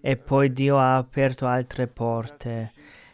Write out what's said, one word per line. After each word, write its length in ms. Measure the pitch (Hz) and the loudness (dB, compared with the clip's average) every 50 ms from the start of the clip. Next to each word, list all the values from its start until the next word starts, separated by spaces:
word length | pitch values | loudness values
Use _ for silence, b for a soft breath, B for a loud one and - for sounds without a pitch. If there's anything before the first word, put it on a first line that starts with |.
e 160 | - 139 131 | -2 -2 -4
poi 360 | 123 - - 139 139 139 139 | -4 -2 0 2 4 4 2
Dio 260 | 127 131 139 139 139 139 | 2 0 0 2 4 4
ha 200 | 131 131 131 131 | 4 4 4 2
aperto 480 | 127 127 - 143 135 135 127 - 135 | 0 -2 -2 0 0 0 0 -2 -2
altre 420 | 127 123 127 123 127 - - 127 117 | -2 -2 -2 -2 -4 -4 -6 -6 -6
porte. 840 | - - 117 117 117 117 113 120 143 143 - 120 117 113 113 113 B B B B B B B B | -4 -4 -4 -2 -2 -2 -4 -8 -12 -12 -10 -8 -6 -6 -8 -10 B B B B B B B B